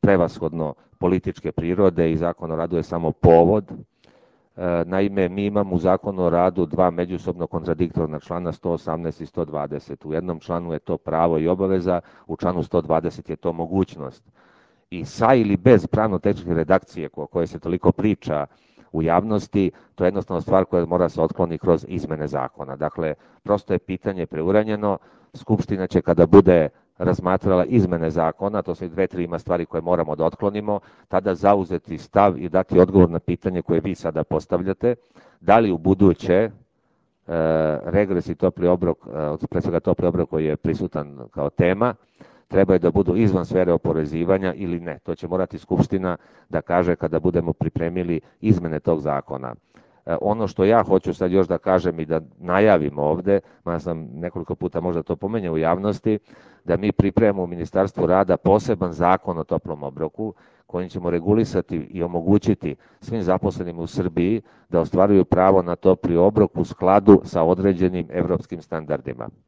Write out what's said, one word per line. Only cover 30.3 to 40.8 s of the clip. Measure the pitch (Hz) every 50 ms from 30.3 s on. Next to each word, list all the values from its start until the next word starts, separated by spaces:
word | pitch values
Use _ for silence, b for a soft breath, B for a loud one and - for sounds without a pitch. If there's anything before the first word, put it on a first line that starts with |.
| - - - 101 101 104 104 104 104 98 b b b b b b
tada | - 92 95 101 92
zauzeti | 85 98 98 104 101 95 82 92 82 _ - 82 76
stav | - - _ 101 101 101 87 64
i | 73 87
dati | 80 92 92 _ - 90
odgovor | 90 90 95 98 90 85
na | 85 82
pitanje | _ - 87 - - 101 92 87
koje | 78 - 85 82
vi | 78 98 90
sada | - - 85 78 78 78
postavljate, | _ - 78 - _ - 87 90 95 95 _ - 120 123 - b b b b b b b b
da | - 82 101 113
li | 117 104
u | 90 82
buduće, | 80 90 95 95 101 95 85 - - - 87
e, | 92 113 110 98 - _ _ _ _ _ _ _ _ _ _ _ _ _ - 82 82 80 80 80 80 80 78 76 - -
regres | 85 85 98 104 95 95 87 85 -
i | 85
topli | - - 92 - - 90 87
obrok, | 90 87 90 87 82 _ _ 50
e, | 57 76
od, | 78 73 76 78 - -
pre | - 90
svega | 82 - 85 82
topli | - - 87 - - 87
obrok | 85 85 82 -
koji | - 80 78
je | 76 76
prisutan | - _ 85 80 -